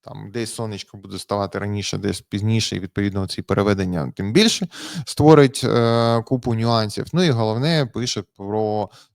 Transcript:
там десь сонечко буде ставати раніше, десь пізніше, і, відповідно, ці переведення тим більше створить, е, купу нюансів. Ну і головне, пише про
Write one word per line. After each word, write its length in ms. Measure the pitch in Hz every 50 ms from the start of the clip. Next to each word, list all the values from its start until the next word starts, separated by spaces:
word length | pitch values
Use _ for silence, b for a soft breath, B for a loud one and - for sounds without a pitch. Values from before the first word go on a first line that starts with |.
там 300 | _ - - 101 104 101
десь 240 | 98 120 117 107 -
сонечко 420 | - 117 110 107 95 - _ - 101
буде 220 | 95 98 95 92
ставати 400 | - _ 101 101 101 95 - 101
раніше, 380 | 95 101 104 104 98 - - 98
десь 240 | 95 101 95 -
пізніше, 540 | - _ - 104 98 107 110 113 107 - -
і, 40 | 95
відповідно, 480 | 92 98 _ - 101 101 95 101 95 92
ці 140 | - -
переведення 720 | 90 - 101 95 101 104 101 98 98 92 90 85 71 - -
тим 180 | - 98 101 110
більше 340 | 175 214 226 - - 196 175 B B B B B 185 131
створить, 560 | - - - 180 151 160 147 143 131 - - -
е, 580 | 120 107 120 117 117 117 117 117 117 117 117
купу 320 | 110 - 131 127 117 123 117
нюансів. 540 | 110 113 117 117 113 110 104 101 - 110 92 -
Ну 100 | 165 185
і 60 | 170
головне, 560 | 127 117 113 110 110 117 131 156 170 160 143 117 -
пише 300 | 110 117 123 - - 101 _ _ _
про 520 | 98 98 104 110 110 107 107 107 104 92 B B B B B